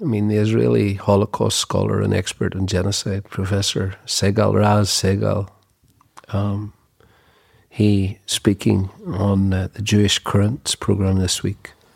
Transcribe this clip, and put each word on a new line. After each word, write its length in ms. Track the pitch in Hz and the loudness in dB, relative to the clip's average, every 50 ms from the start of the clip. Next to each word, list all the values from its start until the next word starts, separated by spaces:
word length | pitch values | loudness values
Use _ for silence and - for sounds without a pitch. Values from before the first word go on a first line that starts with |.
I 20 | 208 | -4
mean, 240 | 143 110 104 104 | -2 -2 0 0
the 80 | 107 107 | 2 2
Israeli 600 | 107 107 110 113 117 117 120 117 113 104 101 101 | 2 2 2 2 2 2 2 2 2 2 0 -2
Holocaust 600 | 98 - - 120 107 107 - - - 110 104 - | -2 0 2 2 4 2 0 -2 -2 -2 -2 0
scholar 440 | - - - 101 95 101 107 104 101 | -2 -4 -2 -2 -2 0 0 0 0
and 120 | 104 101 98 | 0 0 0
expert 400 | 98 95 - - - 101 92 90 | -2 -2 -4 -6 -4 -6 -4 -4
in 140 | 95 98 | -4 -4
genocide, 600 | 95 95 90 92 101 101 - - 107 95 101 - - | -2 -2 -2 0 -2 -2 -4 -4 -4 -6 -6 -8 -8
Professor 680 | - 98 95 92 101 98 95 - - 101 98 95 95 - _ | -8 -8 -4 -2 -2 -2 -2 -2 -2 -2 -4 -4 -6 -10 _
Segal, 500 | - - - 98 101 101 107 104 104 101 | -6 -4 0 0 2 2 2 2 2 4
Raz 340 | 101 104 104 104 104 101 98 | 4 4 4 4 4 2 0
Segal, 580 | - - - 95 98 104 107 104 101 98 101 - - _ _ _ _ _ _ _ _ _ _ _ _ - - - - | 0 0 0 0 0 0 0 -2 -2 -2 -4 -8 -12 _ _ _ _ _ _ _ _ _ _ _ _ -20 -12 -6 -4
um, 400 | 101 101 101 101 104 107 104 - _ _ _ _ _ _ _ _ _ _ _ _ _ _ _ _ _ _ _ | -4 -2 -2 -4 -4 -6 -10 -14 _ _ _ _ _ _ _ _ _ _ _ _ _ _ _ _ _ _ _
he 500 | - - 107 104 101 98 95 95 110 - _ | -2 2 4 4 4 2 0 -2 -6 -10 _
speaking 640 | - - - - 113 98 - - 110 101 98 95 95 - - 220 | -8 -6 0 2 2 2 2 2 2 2 2 0 -4 -8 -12 -10
on, 460 | 180 - 104 101 101 98 98 98 95 92 | -8 -4 -2 0 2 2 2 2 2 0
uh, 160 | 92 92 - | 0 -2 -4
the 100 | - - | -8 -8
Jewish 380 | 101 - 107 104 104 98 - - | -2 0 2 4 4 2 0 -2
Currents 560 | - - - 101 101 107 135 - - - - | -2 0 0 2 2 2 0 -4 -6 -8 -8
program 440 | - - 101 98 98 95 95 95 95 | -4 -2 -2 0 2 2 2 2 2
this 220 | 92 87 - - | 0 0 -2 -4
week, 300 | - 98 101 - - - - _ _ _ _ | -4 -6 -6 -8 -14 -20 -20 _ _ _ _